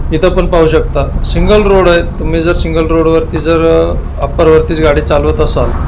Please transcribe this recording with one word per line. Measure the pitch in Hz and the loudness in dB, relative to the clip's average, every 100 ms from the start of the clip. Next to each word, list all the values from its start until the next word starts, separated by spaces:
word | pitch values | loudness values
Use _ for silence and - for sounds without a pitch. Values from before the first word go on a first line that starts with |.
| - 156 | -2 0
इथं | 180 | 0
पण | 185 175 | 0 0
पाहू | 175 160 | 2 2
शकता | 160 151 147 135 - | 2 0 -2 -2 -4
सिंगल | - 170 180 214 | -2 0 2 2
रोड | 202 196 175 | 4 2 4
आहे. | 170 | 2
तुम्ही | 165 - 160 165 | 0 -4 -4 -2
जर | 160 | 0
सिंगल | 170 165 160 160 | -2 -2 -2 0
रोडवरती | 165 160 160 165 165 | 0 2 0 -2 -4
जर, | 151 165 | -2 0
अ, | 165 165 165 175 - - | 2 2 0 -4 -6 -6
अप्परवरतीच | 139 - 160 160 143 160 | -4 0 2 4 2 0
गाडी | 156 143 | 0 0
चालवत | - 147 151 135 | 0 0 0 0
असाल | 147 143 120 - | 0 0 -2 -2